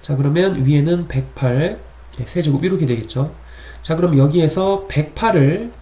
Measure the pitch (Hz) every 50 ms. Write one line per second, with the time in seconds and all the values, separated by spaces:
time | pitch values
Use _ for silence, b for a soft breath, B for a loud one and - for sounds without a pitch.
0 | - - 143 131 139 143 147 170 185 196 180 139 127 135 147 143 143 160 175 175
1 | 170 - - 135 131 - - - 135 123 123 131 156 190 220 - - - - -
2 | - - - - 120 - - 180 160 151 139 135 151 180 190 - 160 127 120 110
3 | 110 - - 127 139 160 - B B B B B B B B B - - 160 160
4 | 175 170 151 135 135 147 151 175 160 147 - 185 185 196 196 196 - - - 147
5 | 151 - - - - 226 214 165 135 139 165 208 233 233 - -